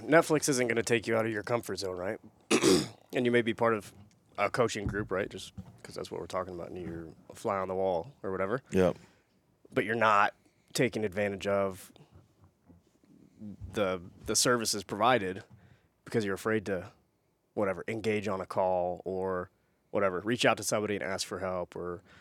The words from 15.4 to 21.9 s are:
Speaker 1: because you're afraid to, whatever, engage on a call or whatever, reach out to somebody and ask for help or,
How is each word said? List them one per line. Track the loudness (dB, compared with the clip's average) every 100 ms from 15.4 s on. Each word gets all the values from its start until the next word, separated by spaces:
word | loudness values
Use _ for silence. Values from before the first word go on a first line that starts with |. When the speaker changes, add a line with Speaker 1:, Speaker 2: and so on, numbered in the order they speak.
| -12 -20 -20 _ _ _ -4
Speaker 1:
because | -2
you're | 0 -2
afraid | 0 0 0
to, | -4 -6 -16 _ _ _ _ _ -2
whatever, | -2 -2 -4
engage | -4 0 0 0
on | -4
a | -4
call | 0 2 2 0 -4 -4
or | -4 -2 -2 -6 _ _ _ _
whatever, | 2 2 2
reach | -2 2 4
out | 4
to |
somebody | 2 0 0 -2
and |
ask | -2 -4 -4
for | -6
help | -4 -4 -6 -6
or, | -8